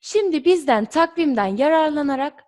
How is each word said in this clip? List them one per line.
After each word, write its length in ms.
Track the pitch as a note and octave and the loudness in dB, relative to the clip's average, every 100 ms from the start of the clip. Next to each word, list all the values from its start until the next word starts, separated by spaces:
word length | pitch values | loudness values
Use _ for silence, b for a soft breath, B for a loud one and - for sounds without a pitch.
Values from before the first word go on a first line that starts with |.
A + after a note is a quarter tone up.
Şimdi 440 | - G4+ G4+ D#4 C4+ | -2 -2 0 0 2
bizden 400 | F4+ C#4 A3+ G#3+ | 2 2 0 0
takvimden 720 | D#4 E4 E4 D#4+ B3 G3 G3 | 0 0 0 -2 0 -2 0
yararlanarak 840 | C#4+ D#4+ D#4 D4 C#4+ C4+ C#4 - | 2 2 0 -2 -4 -4 -6 -8